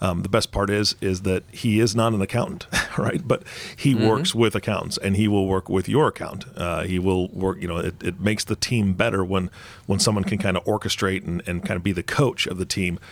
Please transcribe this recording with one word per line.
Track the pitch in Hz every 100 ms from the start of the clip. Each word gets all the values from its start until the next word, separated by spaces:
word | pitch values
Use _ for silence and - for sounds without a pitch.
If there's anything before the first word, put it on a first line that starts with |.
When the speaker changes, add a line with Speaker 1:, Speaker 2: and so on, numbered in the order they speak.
Speaker 1:
um, | 95 87
the | 95
best | 110 -
part | 101 101
is, | 104 104 -
is | 101 92
that | 98 92 -
he | - 120 107
is | 113 113
not | 113
an | 107
accountant, | 95 120 - 90 - -
<laughs> | - -
right? | - - 127
But | 123 - - - -
he | 143
Speaker 2:
Mm-hmm. | 117 110
Speaker 1:
works | 107 180
with | 113 113 104
accountants, | - 92 82 -
and | 98 98
he | 107
will | 101 95
work | 95 -
with | 95 87
your | 117 135
accountant. | - - - - -
Uh, | 87 80 85
he | 90
will | 92 92 92
work, | 90 95 95
you | 90
know, | 85
it, | 85 -
it | 90 87
makes | 98 107
the | - 107
team | - 120 101
better | 92 113 98
when, | 92 98 90 - - - -
when | 98
someone | - 104
can | 92 107
kinda | 98 92
orchestrate | - 107 - - 98 95 -
and, | 85 -
and | 87
kinda | - 92
be | 95
the | 90
coach | - - 135 - -
of | 90
the | 92
team, | - 90 85 -